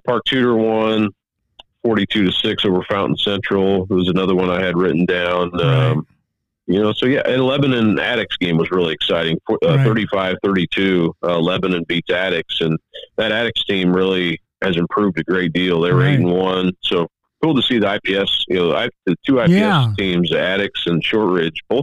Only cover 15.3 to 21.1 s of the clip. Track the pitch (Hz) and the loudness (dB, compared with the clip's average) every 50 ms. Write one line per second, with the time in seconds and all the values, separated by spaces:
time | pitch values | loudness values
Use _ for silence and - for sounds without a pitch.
15.3 | 92 92 90 85 78 87 92 92 87 82 85 87 90 90 92 - 143 127 90 87 | -2 0 0 -2 -2 -2 0 0 2 2 2 2 4 4 4 4 2 2 2 2
16.3 | 87 90 95 92 92 92 92 90 92 - - - 98 87 82 - _ _ _ _ | 0 0 0 0 0 0 0 -2 -4 -4 -4 -2 0 0 -2 -2 _ _ _ _
17.3 | _ _ 151 165 151 127 - - 127 113 101 98 101 107 - - 95 98 95 - | _ _ -2 0 2 2 0 2 0 0 0 0 -2 -2 -2 -2 0 0 0 0
18.3 | - - - - 90 92 87 82 73 85 117 123 - _ _ 95 85 - - - | -2 -4 -2 -2 -2 0 0 0 0 -2 -2 -6 -8 _ _ -4 -4 -2 0 0
19.3 | 139 123 113 - 175 196 214 214 190 151 123 113 104 101 98 95 90 87 87 78 | 2 4 4 4 4 4 4 2 2 2 2 0 0 -2 -2 0 0 0 0 0
20.3 | 82 73 76 90 95 98 101 - - - - 85 85 80 - - | 0 0 0 0 0 -2 -2 -4 -6 -6 -2 -2 -2 -2 -2 0